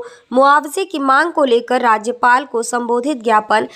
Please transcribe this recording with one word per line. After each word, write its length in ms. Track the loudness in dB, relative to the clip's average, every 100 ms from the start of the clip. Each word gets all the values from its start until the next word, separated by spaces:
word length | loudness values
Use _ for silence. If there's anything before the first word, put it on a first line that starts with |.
| 0 -14 _
मुआवजे 520 | 2 4 4 0 -6 -6
की 140 | -4
मांग 320 | 0 2 0
को 120 | 0 2
लेकर 360 | 0 0 0
राज्यपाल 640 | 2 0 -2 -2 2 2 0
को 180 | -6
संबोधित 600 | -4 -6 -2 -2 -2 -4
ज्ञापन 440 | 0 0 2 -2 -2